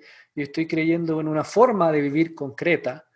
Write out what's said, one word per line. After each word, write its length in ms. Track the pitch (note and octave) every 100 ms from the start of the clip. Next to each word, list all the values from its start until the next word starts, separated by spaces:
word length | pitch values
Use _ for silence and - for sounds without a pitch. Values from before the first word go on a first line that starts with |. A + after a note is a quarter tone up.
| - - _
yo 120 | -
estoy 240 | C#3+ E3 D#3+
creyendo 520 | D#3+ D#3+ E3+ E3 D#3
en 60 | D#3
una 160 | D#3
forma 480 | C#3 - B3 G#3+ E3+
de 120 | D#3
vivir 340 | C#3+ C#3+ E3 -
concreta, 720 | C#3 A#2 D#3 E3 - C#3+ -